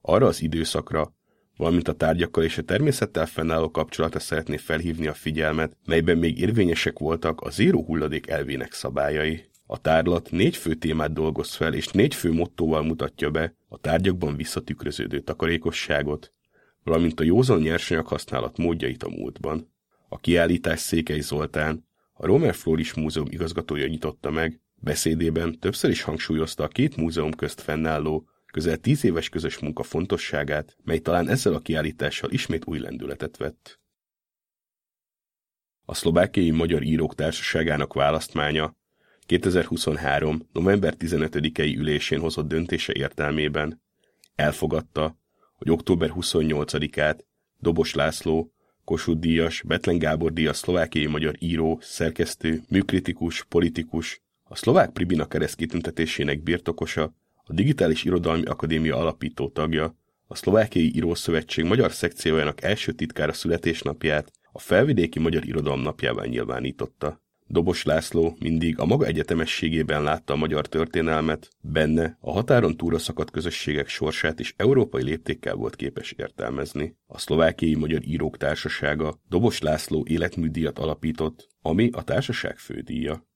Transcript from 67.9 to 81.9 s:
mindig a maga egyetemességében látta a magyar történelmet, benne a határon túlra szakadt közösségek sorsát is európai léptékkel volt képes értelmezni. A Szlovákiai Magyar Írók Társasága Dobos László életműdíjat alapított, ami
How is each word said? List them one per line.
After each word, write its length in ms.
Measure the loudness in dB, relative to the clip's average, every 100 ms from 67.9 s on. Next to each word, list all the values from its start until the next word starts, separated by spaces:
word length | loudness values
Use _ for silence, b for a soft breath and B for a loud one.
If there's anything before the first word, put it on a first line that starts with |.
| 0 2 2 2 0
mindig 400 | -2 2 2 0
a 60 |
maga 220 | 2 4 2
egyetemességében 960 | 0 0 0 0 0 0 0 2 0
látta 300 | 0 -2 -2
a 40 | -2
magyar 300 | 0 0 -2
történelmet, 800 | -2 0 0 0 2 0 -2 -6 _
benne 560 | -4 2 4 4 2 -4
a 120 | -4
határon 440 | -2 4 4 4 0
túlra 220 | 0 0
szakadt 320 | -2 -6 -4
közösségek 580 | -4 -6 -4 -4 -2 -4
sorsát 520 | -4 -4 -2 -2 -2
is 140 | -10 0
európai 460 | 4 4 2 0
léptékkel 520 | -2 -4 -4 -6 -4
volt 220 | -4 -6 -6
képes 360 | -8 -8 -12
értelmezni. 840 | -10 -12 -6 -6 -4 -6 -4 -6 -8 _
A 120 | -12
Szlovákiai 560 | 0 4 4 4 2
Magyar 280 | 2 0 -2
Írók 320 | -2 -2 -2 -2
Társasága 840 | -4 -2 -4 -2 -2 0 -2 -6 _
Dobos 320 | 2 2 2
László 460 | 0 0 0 -4 0
életműdíjat 720 | 0 0 -2 -4 -2 -4 -2
alapított, 680 | -4 -2 -4 -2 -4 -4 -20 _
ami 280 | -2 2 2